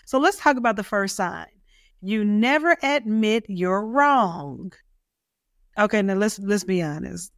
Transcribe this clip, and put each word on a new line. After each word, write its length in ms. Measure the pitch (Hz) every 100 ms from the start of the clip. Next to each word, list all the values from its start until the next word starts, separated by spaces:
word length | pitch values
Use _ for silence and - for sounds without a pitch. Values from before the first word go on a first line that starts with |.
| -
So 120 | 269
let's 220 | 311 415
talk 180 | 302 262
about 200 | 240 208
the 60 |
first 320 | 196 208 196 -
sign. 300 | 180 - 82 _ _ _ _ _
You 240 | 185 214 208
never 500 | 208 240 302 330 339
admit 640 | 277 285 220 220 214 226 220
you're 380 | 185 180 196 220
wrong. 880 | 254 285 269 185 160 143 127 185 - _ _ _ _ _ _ _ _ _ -
Okay, 240 | 208 214
now 140 | 196 196
let's, 240 | 214 -
let's 240 | 196 208
be 180 | 185 185
honest. 500 | 160 151 - 175 -